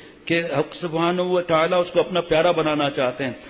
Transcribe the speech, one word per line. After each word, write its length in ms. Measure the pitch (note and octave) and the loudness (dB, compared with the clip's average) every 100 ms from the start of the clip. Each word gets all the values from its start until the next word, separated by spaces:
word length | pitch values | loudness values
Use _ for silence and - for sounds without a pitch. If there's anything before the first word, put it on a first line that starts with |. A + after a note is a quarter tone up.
| - - - | -20 -12 -4
कि 60 | |
हक 360 | E3+ E3+ C#3 D#3 - | -2 0 -2 -4 -6
सुब्हानहू 580 | F3+ D#3+ E3+ F3+ F3+ F3+ | -6 -2 0 0 0 0
व 20 | |
तआला 380 | F3 D#3+ E3 F3+ | 2 2 2 2
उसको 220 | F3 E3+ | 0 0
अपना 200 | D#3 F3 | 0 0
प्यारा 320 | E3 D#3+ F3 | 0 2 4
बनाना 360 | E3 D#3 D3+ C#3+ | 2 0 0 -2
चाहते 360 | C#3+ B2+ C3 | 0 -2 -2
हैं। 160 | C3 A2+ | -6 -8